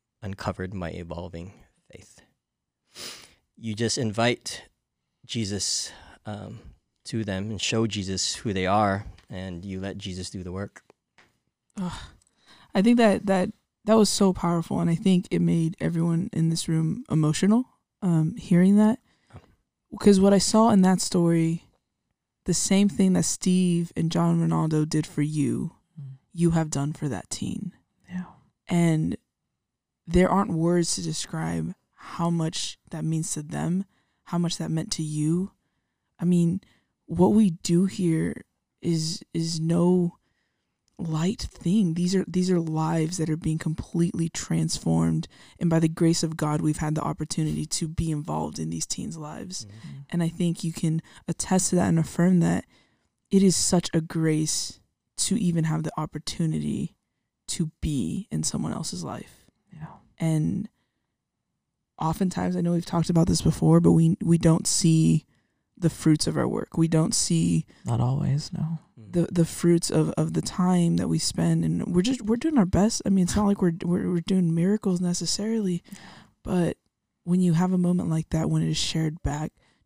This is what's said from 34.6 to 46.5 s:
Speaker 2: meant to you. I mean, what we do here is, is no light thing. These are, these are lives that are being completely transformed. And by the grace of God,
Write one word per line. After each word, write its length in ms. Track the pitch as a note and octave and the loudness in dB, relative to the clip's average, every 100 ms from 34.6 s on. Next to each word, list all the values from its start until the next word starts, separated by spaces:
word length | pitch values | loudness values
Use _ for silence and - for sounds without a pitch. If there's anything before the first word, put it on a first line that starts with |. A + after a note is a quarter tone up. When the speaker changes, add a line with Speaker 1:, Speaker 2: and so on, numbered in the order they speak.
| D#3+ | -4
Speaker 2:
meant 200 | D#3+ - | -4 -4
to 100 | - | -6
you. 480 | D#3 D3+ D3+ F3 G3 _ _ _ _ _ _ - | -4 -2 0 0 -4 _ _ _ _ _ _ -4
I 60 | F3 | 2
mean, 360 | F3 E3+ F#3 - _ _ _ - | 4 2 0 -8 _ _ _ -6
what 260 | E3 F#3 | 2 4
we 180 | G#3 G#3 | 6 4
do 340 | E3 - E3+ F#3+ | 2 0 2 2
here 560 | - F3 D#3+ E3 - - _ _ _ | 0 0 0 -2 -6 -14 _ _ _
is, 400 | - E3 D#3+ - - | -4 -2 -4 -8 -8
is 280 | E3 E3 E3 | -6 -4 -4
no 580 | D#3+ E3+ F3 F3+ F3 - _ _ _ _ _ _ _ - | 0 2 4 4 2 -4 _ _ _ _ _ _ _ -12
light 440 | E3+ D#3 F3 A3+ | -6 -2 -2 -2
thing. 520 | - - E3+ G#3+ F3+ | -8 -6 0 2 2
These 220 | E3 F3 F#3+ | 0 0 0
are, 100 | - | 0
these 220 | F3 F#3 | -2 0
are 100 | F3+ | 0
lives 580 | E3 D#3 D#3+ E3 D#3+ F3+ | 0 -2 0 0 -2 -2
that 120 | D#3 | -2
are 80 | D#3 | -2
being 220 | D#3+ D#3+ | -2 -2
completely 680 | D#3+ E3 - E3+ E3+ - E3 | -4 -6 -4 -2 0 0 -4
transformed. 1000 | - - E3 D#3+ - - E3 E3 D#3+ E3+ - - - | -6 -4 -2 -2 -2 0 2 2 0 -4 -12 -20 -4
And 100 | E3+ | 0
by 100 | D#3+ | 2
the 80 | D#3+ | 2
grace 340 | E3 E3 E3+ | 2 2 2
of 120 | D#3+ D#3+ | -2 -2
God, 260 | D3+ | -2